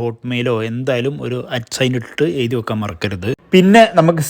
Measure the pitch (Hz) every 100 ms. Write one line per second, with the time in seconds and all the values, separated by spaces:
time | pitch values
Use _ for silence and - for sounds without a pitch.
0 | 117 113 123 123 123 113 113 117 131 123
1 | 131 135 123 123 - 123 117 - 127 127
2 | 113 - 151 143 117 123 107 107 104 87
3 | 104 95 95 101 _ 185 185 226 220 175
4 | 165 165 147